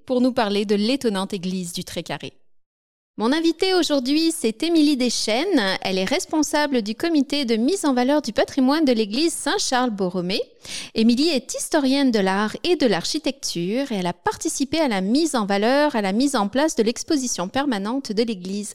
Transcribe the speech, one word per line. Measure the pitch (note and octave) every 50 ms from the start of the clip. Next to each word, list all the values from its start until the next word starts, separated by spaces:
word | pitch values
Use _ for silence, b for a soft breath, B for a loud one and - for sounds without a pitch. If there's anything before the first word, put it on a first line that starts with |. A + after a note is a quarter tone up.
| _
pour | - C4 B3
nous | B3 C4 B3
parler | C4 A3+ G3+ G3+ G3+ G#3+
de | G3+ G#3+
l'étonnante | G3+ G#3 A3+ C4+ C#4 - A#3 G3+ F#3+ F#3+ G3 -
église | F#3+ E3+ F#3 F#3 F#3+ F3+ E3+ -
du | F3+ F3
Trécarré. | - - F3+ D#3+ - D3+ C#3+ - - - - - - - _ _ _ _ _ _ _ _ _ _ _ _ -
Mon | G#3 A#3
invitée | C#4+ E4 E4 E4 D#4+ - F#4+ F#4+ F#4
aujourd'hui, | F4+ D#4 - D4 C#4 B3 B3+ D4 D#4 E4 E4 D#4+
c'est | - - A3 G#3+ - D#4+
Émilie | E4+ E4+ D#4+ D4 D4 D4+
Deschênes. | A#3+ B3+ A#3+ - - - A3+ G#3+ B3 D#4+ G#4 F#4 C4 G3+ F#3+ F#3 - -
Elle | G3 F#3+ F#3
est | F#3+
responsable | F#3 C4+ F4+ - - - D#4 D4 - - D4 D4 C#4+ C#4 A#3+
du | G3+ G#3 A3
comité | - - E4+ E4 D4 C4+ - C#4+ D4 C#4+
de | A3+ A#3
mise | G#3+ A#3 C#4 G4 G4 -
en | D4 B3+
valeur | B3 B3 B3+ D4 D4+ C#4+
du | A#3+ G3+
patrimoine | - D#4+ - - C#4+ B3+ B3+ C#4+ E4 E4
de | C4 B3
l'église | A3 A3 G3 G#3 C4+ D#4+ E4+ -
Saint-Charles-Borromée. | - - - F4 G#4 - - C4 B3 B3+ B3 G#3 G3 G3 F3+ F#3 F#3 F3 F3+ G3 C#4 B4+ - - B B B B B B B B
Émilie | - A3+ A#3 B3 A#3 D4 F4
est | D#4 B3 - - -
historienne | C#5 - - - D#4 C#4 C4 C4+ C#4+ C#4 B3+
de | A3 G#3+
l'art | F#3+ F#3+ F#3+ G3 G#3+ G#3+ - - -
et | F4 F4+
de | D4+ C#4+
l'architecture | A#3 F3+ E3 - - - D4+ - D4 B3+ - - - - E3+ E3+ F#3 G#3+ C4 C#4 C#4 A3+
et |
elle | G3 F3
a | F3 F3
participé | _ - G#4+ G#4 - - D#4+ - - C#4 - - E4
à | D#4+ C4
la | G#3+ F#3+ F#3
mise | G3 A#3 D4 E4+ D4+ -
en | A#3+ G#3
valeur, | F#3+ G3+ G3+ G#3 A#3 C4 C#4+ D4 D4+ C#4
à | A3+
la | G3+ F#3+ F#3+
mise | A3+ C4+ C#4+ -
en | A#3 G3+ G3+
place | - B3+ G#3 G#3 G3+
de | - G#3+
l'exposition | G#3+ A#3+ - - - A3+ F#3+ - - - - F3 F#3+
permanente | - C4 C#4 D4 A#3+ G3 F#3+ G#3 B3 C#4 C4+ - G#3
de | G3 A#3+
l'église. | A#3 A3+ F3+ F3 F#3 G3 G#3 G3+ -